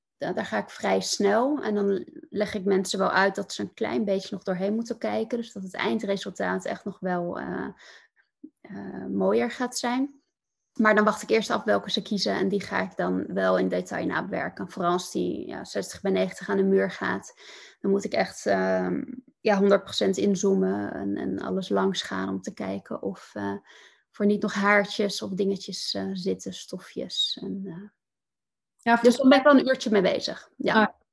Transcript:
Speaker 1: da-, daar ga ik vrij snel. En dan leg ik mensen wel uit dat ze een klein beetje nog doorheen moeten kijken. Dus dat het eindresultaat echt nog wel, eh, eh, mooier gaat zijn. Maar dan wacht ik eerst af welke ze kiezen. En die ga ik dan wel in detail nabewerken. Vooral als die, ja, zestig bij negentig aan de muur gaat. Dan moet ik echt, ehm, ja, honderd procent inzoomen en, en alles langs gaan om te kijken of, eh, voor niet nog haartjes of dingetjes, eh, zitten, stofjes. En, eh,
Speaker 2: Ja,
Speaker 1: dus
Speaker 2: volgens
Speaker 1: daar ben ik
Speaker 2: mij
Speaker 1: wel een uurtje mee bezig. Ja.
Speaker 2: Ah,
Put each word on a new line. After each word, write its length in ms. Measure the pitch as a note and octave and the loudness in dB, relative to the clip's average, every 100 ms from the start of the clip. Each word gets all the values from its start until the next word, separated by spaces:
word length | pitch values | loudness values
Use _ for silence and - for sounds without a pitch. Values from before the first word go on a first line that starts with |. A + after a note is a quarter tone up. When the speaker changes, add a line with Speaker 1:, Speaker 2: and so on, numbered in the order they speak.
| _ _ | _ _
Speaker 1:
da-, 160 | D3 | -6
daar 120 | F3+ F#3 | -4 -4
ga 120 | G#3+ | -4
ik 120 | G3+ | -6
vrij 300 | - G3+ F#3+ | -6 -2 0
snel. 600 | F#3 - G3 G#3+ C4 D4 | 0 0 2 2 2 0
En 120 | A3 G#3 | -2 0
dan 300 | G3+ G3 - - - | 0 0 -4 -14 -10
leg 240 | F#3+ G3+ | -4 -4
ik 120 | G#3+ F#3 | -2 2
mensen 340 | F#3+ F#3+ G3 | 2 0 0
wel 120 | F#3+ | 2
uit 240 | F#3 G3 G3 | 2 2 0
dat 180 | G3 | -8
ze 80 | - | -8
een 120 | G3+ | -8
klein 300 | - G#3+ A#3+ G3+ | -4 -2 0 0
beetje 300 | G3 - F#3+ | -2 -2 -8
nog 80 | |
doorheen 320 | - F3+ G3 A3 | -4 -2 -2 -2
moeten 220 | A#3 A3 | -4 -6
kijken. 400 | G#3+ G#3+ A3+ A#3+ | -4 -2 -2 -6
Dus 140 | A3+ | -8
dat 120 | G3+ | -12
het 100 | F#3 | -6
eindresultaat 920 | - G3+ A3+ G3+ G3 G3+ F3+ F#3 F#3 - | -2 0 0 0 -2 -4 -4 -2 -2 -4
echt 200 | F#3 G3+ | -6 -8
nog 140 | F#3 | -6
wel, 400 | F#3 F3 F3 - | -2 -2 -2 -4
eh, 280 | - - - - - - _ _ _ _ - _ | -6 -6 -8 -10 -20 -20 _ _ _ _ -20 _
eh, 440 | - G3 G3 F#3+ F#3+ | -18 -14 -12 -10 -4
mooier 460 | G3 F#3+ A3 A#3+ | 0 4 4 2
gaat 260 | - B3 - | -2 -4 -2
zijn. 400 | A#3+ B3 C#4 - _ _ _ _ _ | -2 -2 -2 -6 _ _ _ _ _
Maar 220 | - A3 G#3 | 2 6 6
dan 80 | |
wacht 180 | G#3 G3+ | 6 2
ik 80 | - | 2
eerst 200 | A3 G#3 | 0 2
af 140 | A3 | -2
welke 280 | G#3+ G3+ G3 | 2 0 0
ze 100 | G#3 | -4
kiezen. 320 | G3+ G3+ G3+ | -2 -2 0
En 140 | G3 G3 | 0 0
die 120 | G3+ | 0
ga 200 | - F#3+ | -2 -4
ik 140 | F#3+ - | -4 -2
dan 280 | F3+ - - | -2 -2 -2
wel 300 | F#3+ F#3+ F#3 | 0 2 2
in 120 | F#3 | 2
detail 360 | F#3 F#3 F3 - | -2 -4 -6 -4
nabewerken. 640 | D#3+ F#3+ G3 D3+ - F#3+ | -4 -4 -6 -6 -8 -12
Vooral 200 | - F3 | -2 0
als 200 | F3+ F3+ | 0 -2
die, 360 | F3+ F3+ - - | -4 -2 -4 -8
ja, 180 | - - | -12 -8
zestig 360 | G3+ F#3 - | -8 -8 -6
bij 100 | G3 | -2
negentig 380 | F#3+ F#3 - F#3 | 0 0 -4 -4
aan 80 | G3 | 0
de 60 | |
muur 280 | F#3+ F#3+ F#3+ | 4 4 2
gaat. 420 | - F#3+ F#3 - - - - - _ | -2 -6 -6 -8 -20 -20 -20 -20 _
Dan 120 | G3+ | 0
moet 120 | G3 | 0
ik 100 | G3 | 0
echt, 320 | - F#3 - G#3 | -2 -2 -2 -2
ehm, 580 | G3 F#3+ - F3+ F3+ - - - _ | 0 2 0 0 -4 -6 -12 -16 _
ja, 160 | A3 G3 | 2 4
honderd 260 | G3+ G3 | 6 6
procent 340 | - - G3 F#3 | 2 0 0 2
inzoomen 760 | G3+ F#3 G3 F#3+ F#3+ G3+ G3+ | 2 2 4 4 2 0 -4
en, 240 | - G3+ G2+ | -6 -4 -4
en 220 | G3 F#3+ | -4 -4
alles 300 | - F#3+ F3+ | -4 -4 0
langs 320 | G3 G3 F#3 | 2 2 0
gaan 280 | - F#3+ F#3+ | -4 -4 -4
om 120 | F#3+ | -4
te 120 | G3 | -8
kijken 480 | - G3 G3 - - | -8 -8 -8 -8 -8
of, 300 | G3 F#3 - | -8 -8 -12
eh, 200 | G#3 - G3+ - - - _ _ | -8 -6 -8 -12 -20 -20 _ _
voor 140 | - G#3 | 0 2
niet 160 | G#3 | 4
nog 120 | F3+ | 0
haartjes 680 | G3 G3 G#3 G3 - G3+ - | 2 4 4 4 -2 -2 -2
of 100 | G#3 | -6
dingetjes, 640 | F#3+ G3 F#3+ - F#3 - | -2 -2 -2 -6 -8 -6
eh, 160 | G3 F#3+ | -6 -6
zitten, 400 | F#3+ F#3 F#3 F#3+ | -4 -4 -4 -6
stofjes. 840 | F3+ - F#3 - - F3+ - - - | -12 -12 -14 -10 -10 -8 -4 -2 -4
En, 200 | F#3+ G3 F#3+ | -8 -8 -8
eh, 240 | E3+ G#3 _ _ _ _ _ _ _ _ _ | -12 -16 _ _ _ _ _ _ _ _ _
Speaker 2:
Ja, 180 | A#3 A#3 | 2 6
Speaker 1:
dus 200 | A#3 A#3+ | 6 8
Speaker 2:
volgens 20 | |
Speaker 1:
daar 100 | C4 | 8
ben 80 | C#4 | 8
ik 60 | |
Speaker 2:
mij 80 | C#4+ | 8
Speaker 1:
wel 80 | C#4 | 6
een 60 | B3+ | 6
uurtje 220 | C4 - | 0 2
mee 120 | G#3 | 2
bezig. 480 | F3+ - - - - _ | 4 0 -4 -10 -16 _
Ja. 160 | - | 2
Speaker 2:
Ah, 140 | A3 G#3 - _ | 2 2 -2 _